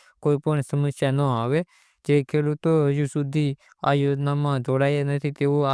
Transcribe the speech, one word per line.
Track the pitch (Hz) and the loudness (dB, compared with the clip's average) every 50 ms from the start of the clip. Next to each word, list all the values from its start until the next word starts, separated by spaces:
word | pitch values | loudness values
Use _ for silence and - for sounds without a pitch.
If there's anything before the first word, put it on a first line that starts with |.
| _ _ _ _ - | _ _ _ _ -2
કોઈ | 151 147 139 - | 0 0 0 0
પણ | 160 151 147 131 | 0 -2 -2 -2
સમસ્યા | - - 143 143 143 131 - 147 139 135 139 | -2 -2 -2 0 -2 -2 -2 -2 0 0 2
ન | |
આવે. | 147 139 123 113 117 120 139 160 175 - _ _ _ _ _ _ - | 0 0 0 0 -2 -2 -2 -2 -4 -6 _ _ _ _ _ _ -2
જે | - 147 147 135 | 2 2 2 2
ખેડૂતો | - - 151 147 147 151 147 - 165 160 160 147 139 | 0 -2 -2 0 0 -2 -2 0 0 2 2 2 2
હજુ | 143 143 147 | 2 0 -2
સુધી | 135 - 151 143 139 135 156 151 143 139 - _ _ _ _ - | -2 -2 -2 -4 -2 -2 -2 -2 -2 -2 -6 _ _ _ _ -2
આ | 139 143 | 0 0
યોજનામાં | 143 139 139 143 139 143 143 143 147 147 147 143 135 120 | 2 2 0 0 0 -2 -2 0 0 0 0 -2 -2 -2
જોડાયા | - 131 135 139 139 147 147 143 143 | 0 0 2 2 2 0 0 0 -2
નથી, | 143 143 - 147 143 | -2 -2 -4 -4 -4
તેઓ | - 143 143 143 147 147 135 | -2 0 0 2 2 2 0